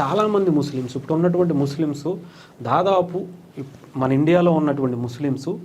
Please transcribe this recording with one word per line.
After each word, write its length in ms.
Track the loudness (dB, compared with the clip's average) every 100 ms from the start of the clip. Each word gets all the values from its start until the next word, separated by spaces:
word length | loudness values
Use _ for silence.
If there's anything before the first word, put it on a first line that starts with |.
చాలామంది 500 | -2 0 2 2 2
ముస్లిమ్స్, 460 | 2 0 -4 -6 -6
ఇప్పుడు 160 | -4
ఉన్నటువంటి 400 | 0 2 2 2
ముస్లిమ్స్ 540 | 0 0 -2 -4 -4 -6 -8 -10 -20 -20 -10
దాదాపు 560 | -2 2 2 2 0 -4 -8 -14 -18 -14
ఇప్-, 400 | -14 -16 -10 -2
మన 140 | 0
ఇండియాలో 400 | 2 4 4 6
ఉన్నటువంటి 460 | 4 2 0 -2 -2
ముస్లిమ్స్ 520 | -6 -4 -4 -4 -6 -8